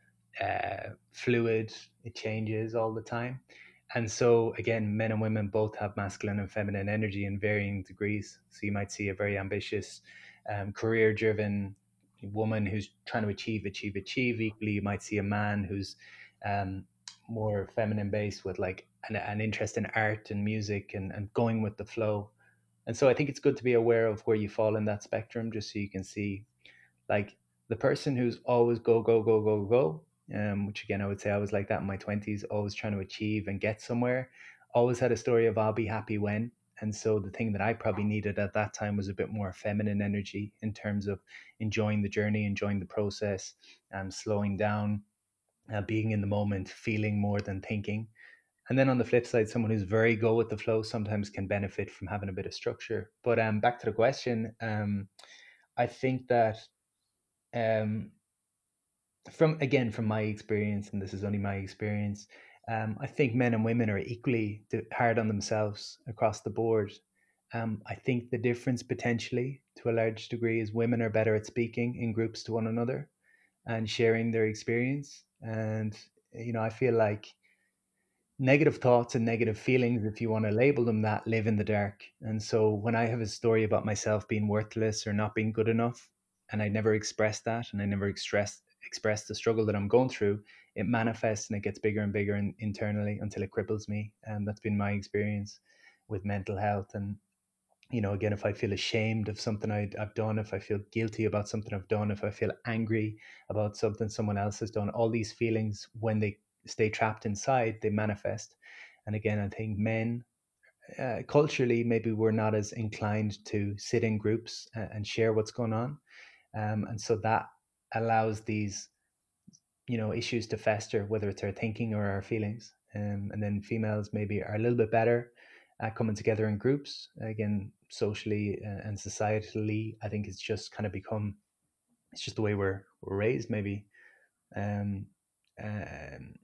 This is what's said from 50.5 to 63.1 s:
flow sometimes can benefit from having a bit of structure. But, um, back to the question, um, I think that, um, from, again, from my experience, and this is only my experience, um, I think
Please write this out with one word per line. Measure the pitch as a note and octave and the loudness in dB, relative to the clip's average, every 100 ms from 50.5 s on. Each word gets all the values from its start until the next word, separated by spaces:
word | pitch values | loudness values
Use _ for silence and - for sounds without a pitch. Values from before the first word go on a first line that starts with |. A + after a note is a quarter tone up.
| G#2+ | -2
flow | - A2 | 0 0
sometimes | A2 A2+ G#2 G#2+ G2+ | 0 -4 -2 -2 -2
can | - F#2+ | -4 -2
benefit | G2+ G2+ - G2 | 0 -2 -4 -6
from | - G2+ | -6 -6
having | G#2 G2 | -4 -4
a | |
bit | F#2 F#2 | -6 -6
of | |
structure. | - A#2 A2+ - G#2 G#2 _ | -6 -6 -6 -4 -6 -6 _
But, | B2 A2+ | 2 4
um, | A2 G#2+ | 4 4
back | B2 - | 2 2
to | A#2 | -2
the | |
question, | G2+ A#2+ C3+ B2+ A2+ A2+ - | 4 4 4 0 -2 -2 -6
um, | A2+ G#2+ G#2 G2+ G2 _ - - - - _ - | -4 -2 0 -2 -4 _ -20 -20 -20 -20 _ 0
I | A#2+ | 0
think | - C3 B2+ - | 0 0 0 4
that, | A#2+ A2+ G#2 - _ _ _ _ _ _ _ _ | 6 6 2 -10 _ _ _ _ _ _ _ _
um, | A#2+ A2+ A2 G#2+ A2 - _ _ _ _ _ _ _ _ _ _ _ - | -2 2 2 2 -2 -6 _ _ _ _ _ _ _ _ _ _ _ -6
from, | - D#3 D#3 | 2 4 4
again, | C3+ C3+ A#2 | 2 4 2
from | G#2+ G#2+ | 0 0
my | A2 | 0
experience, | G#2+ G#2 - G#2 G#2 G2+ G2+ | 0 -4 -2 0 0 -2 -4
and | G2+ | -6
this | F#2+ | -6
is | F#2+ | -6
only | G2+ G#2 | -2 -2
my | G2 G2 | -2 -4
experience, | F#2+ - G#2+ G#2 G#2 G2+ - - - - - | -6 -6 -4 -2 -2 -4 -10 -20 -20 -16 -6
um, | A2 A2 G#2+ | -4 -4 -4
I | |
think | C#3 | -4